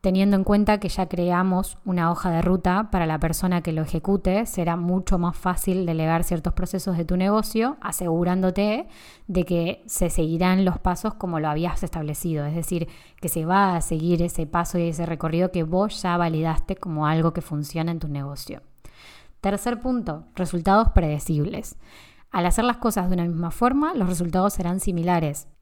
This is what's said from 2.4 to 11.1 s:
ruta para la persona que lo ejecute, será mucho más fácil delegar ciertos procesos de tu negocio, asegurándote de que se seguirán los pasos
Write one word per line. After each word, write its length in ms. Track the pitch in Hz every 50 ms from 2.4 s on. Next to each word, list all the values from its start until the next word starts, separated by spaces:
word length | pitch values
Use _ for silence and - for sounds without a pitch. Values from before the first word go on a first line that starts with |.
ruta 500 | 165 175 185 190 180 180 180 196 220 208
para 140 | - 190 170
la 160 | 160 156 151
persona 400 | 156 165 165 - - 185 180 175
que 120 | 165 170 160
lo 100 | 156 156
ejecute, 640 | 147 - 165 - - 196 196 196 190 180 202 233
será 300 | - - - 170 165 170
mucho 420 | 175 170 175 180 190 180 - 202 180
más 180 | 175 175 165
fácil 480 | - - 185 180 - - 196 190 185 185
delegar 400 | 165 165 160 160 160 - 165 170
ciertos 300 | - 185 160 147 180 170
procesos 420 | - 185 165 - 185 - 202 180
de 80 | 165 170
tu 140 | 160 180 180
negocio, 580 | 185 196 208 220 208 214 - 220 226 254 302 - -
asegurándote 1040 | - - - 185 170 160 165 175 175 180 190 185 185 180 190 202 208 214 247 330 - - - - - - - -
de 180 | - 190 180 175
que 380 | - 180 170 165 170 - - -
se 240 | - - - 190 170
seguirán 560 | - - 165 156 160 165 180 180 185 185 190
los 140 | 185 170 -
pasos 340 | - 185 180 175 - 220